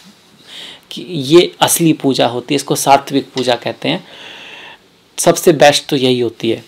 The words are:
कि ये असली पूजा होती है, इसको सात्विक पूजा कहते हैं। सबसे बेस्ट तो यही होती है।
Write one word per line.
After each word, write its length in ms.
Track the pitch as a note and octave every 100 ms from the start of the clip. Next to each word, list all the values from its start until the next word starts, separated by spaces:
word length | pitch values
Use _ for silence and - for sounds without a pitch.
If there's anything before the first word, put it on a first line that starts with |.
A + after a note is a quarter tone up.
| F#3+ _ _ _ - - - - -
कि 120 | - -
ये 440 | E3+ C3 E3+ F3 -
असली 320 | C#3+ - E3
पूजा 340 | D#3 C3+ C3 C3
होती 280 | B2 A#2+
है, 20 | C#3+
इसको 180 | -
सात्विक 540 | D3 - C#3 C3+ C#3 C3
पूजा 200 | - B2
कहते 340 | A#2+ - A2+ C3
हैं। 160 | F3 - - - - - - - - _ _ _ -
सबसे 340 | - E3+ -
बेस्ट 360 | D3+ D3 C#3+ -
तो 80 | D3
यही 240 | B2+ B2
होती 300 | A#2+ - A2+
है। 140 | A2+